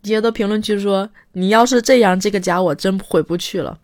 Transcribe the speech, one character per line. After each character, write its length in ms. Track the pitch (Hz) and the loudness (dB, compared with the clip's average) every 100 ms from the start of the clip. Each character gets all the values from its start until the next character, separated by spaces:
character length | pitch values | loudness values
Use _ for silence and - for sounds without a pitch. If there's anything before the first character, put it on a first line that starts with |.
接 180 | 202 220 | -4 -2
到 100 | 226 | -2
评 180 | 226 202 | -2 -2
论 120 | 214 | -2
区 180 | 214 208 | -2 -4
说 280 | 202 196 202 _ _ | 0 -2 -4 _ _
：“你 180 | 180 190 | -6 0
要 140 | 220 | 2
是 160 | 247 247 | 4 2
这 200 | 233 254 | 4 4
样， 180 | 208 185 | 6 4
这 120 | 208 | 0
个 100 | 202 | -2
家 200 | 185 175 | -2 0
我 140 | 185 | 0
真 240 | 147 190 190 | 0 -2 -4
回 240 | - 180 | 0 -2
不 140 | 156 175 | 0 -4
去 260 | - 190 | -6 -8
了。” 160 | 139 - | -8 -10